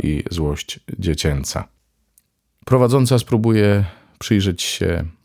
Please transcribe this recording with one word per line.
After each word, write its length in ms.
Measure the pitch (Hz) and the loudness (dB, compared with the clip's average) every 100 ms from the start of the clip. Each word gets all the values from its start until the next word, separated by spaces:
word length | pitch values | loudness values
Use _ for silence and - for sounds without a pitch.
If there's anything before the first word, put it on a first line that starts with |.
i 200 | 73 76 - | -2 -4 -4
złość 480 | 87 76 73 - - - - | -4 -4 -4 -8 -16 -14 -6
dziecięca. 680 | 92 76 78 69 65 - - _ _ _ _ _ _ _ _ _ - | -4 -2 -2 -2 -4 -8 -10 _ _ _ _ _ _ _ _ _ 0
Prowadząca 540 | 131 123 135 123 123 | 2 4 4 4 2
spróbuje 680 | - 117 113 110 104 101 98 - _ _ | 2 0 2 4 4 4 0 -6 _ _
przyjrzeć 420 | - 104 98 87 | 0 2 2 -2
się 420 | - - 87 85 82 - | -6 -4 -2 -2 -6 -12